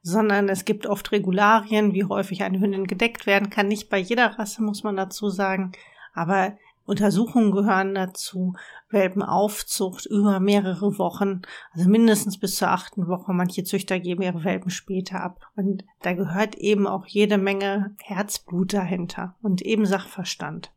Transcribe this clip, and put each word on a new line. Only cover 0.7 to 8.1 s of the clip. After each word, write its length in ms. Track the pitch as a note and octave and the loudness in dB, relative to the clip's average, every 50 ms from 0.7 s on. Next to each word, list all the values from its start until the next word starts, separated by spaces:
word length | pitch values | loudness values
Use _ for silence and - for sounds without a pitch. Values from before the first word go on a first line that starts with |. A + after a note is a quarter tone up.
| G#3 G#3 - | -4 -2 -2
oft 240 | A#3 G3+ G3+ - - | -4 -4 -4 -2 -2
Regularien, 800 | A3 G#3 G3 F#3 F3+ G3 G#3 G#3 A3 A3 G#3+ G#3+ A3 G#3+ G#3+ G#3 F#3 | -2 0 0 0 0 4 6 6 6 4 4 2 0 2 2 2 2
wie 100 | F#3+ F#3+ | 2 0
häufig 400 | F#3 G3+ G3+ F#3+ - F#3+ - G3 | 0 0 -2 -2 -4 -4 -4 -4
eine 160 | F#3+ F#3 F#3+ | -2 0 0
Hündin 280 | G3+ G3+ G3 F#3+ F#3+ | 0 0 0 -2 -4
gedeckt 400 | F#3 G3+ F#3 A#3 A#3 A#3 - - | -4 -2 0 0 -2 -2 -4 0
werden 220 | G#3 G3 G3 G#3 G3+ | 2 2 2 2 0
kann. 180 | - A3 G3+ | 0 0 0
Nicht 220 | G3+ G#3+ G#3 - _ | 0 0 -2 -2 _
bei 100 | - G3 | -2 -2
jeder 400 | F3+ F3+ A#3 A#3 A#3+ A3 A3 - | 0 0 2 2 2 2 2 -4
Rasse, 240 | G#3+ G#3 - - A3 | -8 -8 -4 -4 -2
muss 200 | G#3 G#3 G#3 - | -2 -2 -4 -4
man 120 | G#3+ G3+ | -4 -2
dazu 340 | F#3+ F#3+ F#3+ - - G#3+ G3+ | -2 -4 -6 -6 -6 -4 -4
sagen, 420 | F#3 G3+ G3 F#3+ F#3+ F#3+ F#3+ F#3 F3+ - - - - - - - _ | -2 0 0 0 0 -2 -2 -4 -8 -14 -20 -20 -20 -20 -20 -12 _
aber 440 | - E3+ D#3+ G3 G3 F#3 G3+ G#3 _ _ - _ _ _ | -6 -2 0 2 2 0 0 -4 _ _ -20 _ _ _
Untersuchungen 680 | - G3+ - G#3 G3+ D#3+ F#3 A#3 A3+ - B3 A3 G#3 | -4 0 4 4 4 4 4 0 2 4 4 4 4
gehören 420 | F#3 G3 G3+ G#3 F#3+ F#3 F#3+ G3 G3 | 4 2 2 2 2 2 2 0 -2
dazu, 600 | G3 F#3 F#3 | -2 -4 -4